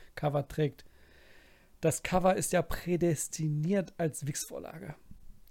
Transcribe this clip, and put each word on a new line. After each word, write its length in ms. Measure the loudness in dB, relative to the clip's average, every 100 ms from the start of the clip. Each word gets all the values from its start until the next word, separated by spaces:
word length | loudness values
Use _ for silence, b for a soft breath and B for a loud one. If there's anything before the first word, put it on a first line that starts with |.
| b
Cover 320 | -4 0 0 -2
trägt. 380 | 0 0 -2 -16 b b b b b b b b b
Das 220 | 0 0
Cover 320 | 2 4 4 4
ist 160 | 2
ja 80 | 0
prädestiniert 1300 | 0 -4 0 2 4 2 -2 -2 -2 0 2 2 0 -2
als 280 | -2 -2 -6
Wix-Vorlage.“ 680 | -6 -6 -10 -10 -12 -12 -14 -16 -18 -18 -18 -18